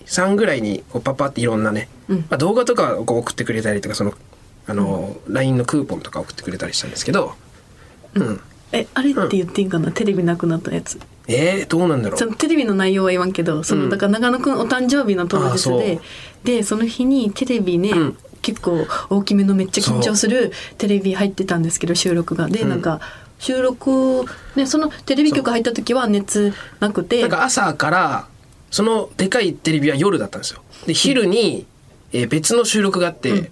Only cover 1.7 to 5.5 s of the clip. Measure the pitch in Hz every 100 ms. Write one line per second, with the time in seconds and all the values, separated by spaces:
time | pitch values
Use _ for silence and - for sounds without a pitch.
1.7 | 107 - - - 185 156 135 170 226 247
2.7 | 226 143 104 113 117 - - 117 110 110
3.7 | 104 107 107 104 - - - - - -
4.7 | 104 92 95 98 - - 127 135